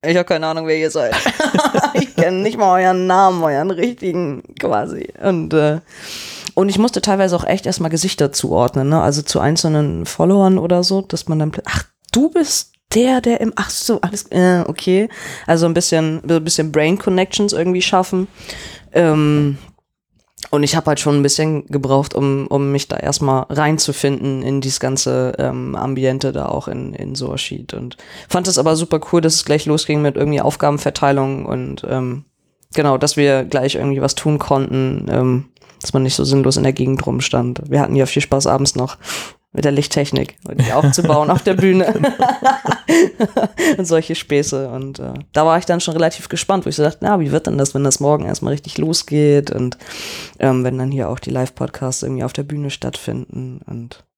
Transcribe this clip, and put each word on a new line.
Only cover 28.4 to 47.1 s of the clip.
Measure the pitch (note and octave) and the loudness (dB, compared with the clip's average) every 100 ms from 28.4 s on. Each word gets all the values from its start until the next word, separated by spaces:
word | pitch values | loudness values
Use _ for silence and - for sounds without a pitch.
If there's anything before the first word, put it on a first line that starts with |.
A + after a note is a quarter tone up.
| F3+ | 0
es | E3+ | 0
aber | D#3 D#3+ | 2 0
super | E3 D#3 - | 0 -2 0
cool, | E3+ | 2
dass | E3 | 2
es | D#3+ | 0
gleich | - D3+ D#3 | 0 0 2
losging | D#3 - D3+ | -2 0 0
mit | D3 | 0
irgendwie | - D3 C#3+ | 0 0 0
Aufgabenverteilung | C#3 - D3 C#3+ C#3+ - C#3+ C#3 C3+ C3+ | -2 0 0 0 -2 0 0 2 0 -4
und, | - B2+ C3 C3+ - | -6 -6 -6 -8 -4
ähm, | C3 B2+ B2+ - _ _ _ _ | -4 -4 -6 -12 _ _ _ _
genau, | - D3 C3 | 0 2 2
dass | D3 - | 0 2
wir | C#3+ C3+ | 2 2
gleich | B2+ C#3 C3+ | 0 -2 0
irgendwie | - C#3 C3+ | -2 -2 0
was | C3+ | -2
tun | - D#3 D3 | 0 0 0
konnten, | - C#3 C3+ C3 C3 - - | 2 0 2 -2 -2 -4 -2
ähm, | - B2+ B2+ C#3+ _ - _ | 0 2 0 -2 _ -20 _
dass | - | -2
man | C#3 | 0
nicht | C3 | 0
so | - | 0
sinnlos | C#3 C3+ C3 C#3 | 2 4 4 2
in | |
der | C3+ | 0
Gegend | C#3 C3 C3+ | 0 -2 -2
rumstand. | C#3 B2+ - B2+ B2 B2 D3 | -2 -4 -2 -2 -2 -6 -2
Wir | C#3 | 0
hatten | - C#3 | 2 2
ja | C3 | 2
viel | C#3+ | 0
Spaß | C#3 C#3 C3+ | 0 0 2
abends | C3+ C#3 | 2 0
noch | C3+ B2+ - - - - _ _ | 0 -6 -8 -10 -10 -12 _ _
mit | - | -2
der | D3 | 2
Lichttechnik | C#3+ D3 - C#3+ C3+ - - - | 0 0 -2 0 -2 -4 -10 -6
und | - | -2
die | A#2 | 2
aufzubauen | C3+ C#3+ C3 E3 D3+ D3+ | 4 4 2 2 2 4
auf | F3+ | 2
der | G#3 | 2
Bühne. | F#3+ F#3+ F#3 F#3 | 4 4 4 4
<laughs> | A3 C#4 - B3 B3 C4 C4+ - - - E4 F4+ - A3 - A3 - E4+ C#4 | 2 0 2 0 4 2 2 -4 -4 2 4 4 2 -2 0 -2 0 0 0
Und | |
solche | F3 E3 D#3+ | 2 0 0
Späße. | D#3+ - C#3+ D3 C3+ C3+ | -8 0 0 0 -4 -6
Und, | C3 C3+ C3+ | -8 -10 -10
äh, | C3 B2+ - | -12 -12 -4
da | D3+ | 2
war | D#3+ E3 | 4 4
ich | |
dann | F3 F3 | 2 0
schon | F3 | 0
relativ | D#3+ E3+ - - | 0 0 0 -8
gespannt, | D#3+ - F#3+ | -6 0 0
wo | D#3 | 0
ich | |
so | D3+ | 0
dachte, | D3+ - | 0 0
„Na, | - | 0